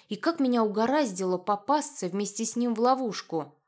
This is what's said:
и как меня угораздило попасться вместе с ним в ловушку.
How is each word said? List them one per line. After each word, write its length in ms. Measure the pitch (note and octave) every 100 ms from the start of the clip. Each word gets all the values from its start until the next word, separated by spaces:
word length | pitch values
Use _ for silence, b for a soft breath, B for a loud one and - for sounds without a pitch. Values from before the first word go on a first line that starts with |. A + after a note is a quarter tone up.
| B
и 60 | G#3
как 240 | - E4
меня 240 | C4 A#3+
угораздило 720 | A3 G#3 A3+ D4 B3+ F3+ F#3 F3+
попасться 680 | F#3 G3+ - D4 C#4+ - F3+
вместе 380 | G3 G3+ - A3+
с 100 | A#3
ним 200 | A#3+ A3
в 40 |
ловушку. 760 | A#3+ C4 A#3+ - - E3 C#3+ _